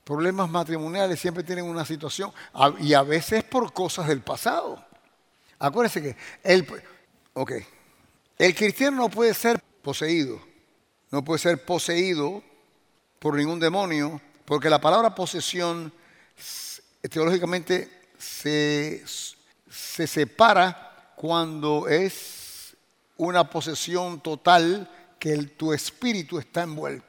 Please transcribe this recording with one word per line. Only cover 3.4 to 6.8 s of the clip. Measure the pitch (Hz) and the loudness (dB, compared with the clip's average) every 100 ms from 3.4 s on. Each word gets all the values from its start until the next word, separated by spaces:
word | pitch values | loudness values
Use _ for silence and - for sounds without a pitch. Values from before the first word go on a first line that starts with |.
por | - 262 226 | 0 -2 -2
cosas | - 180 - 156 | -4 -4 -2 -2
del | 139 | -2
pasado. | - 135 226 320 - - - _ _ _ _ _ _ _ | -2 -4 -2 -2 -4 -12 -18 _ _ _ _ _ _ _
Acuérdense | 143 185 233 - | -2 2 0 0
que | 147 117 - - | -6 -10 -16 -4
el, | - 185 160 - | 6 6 4 -12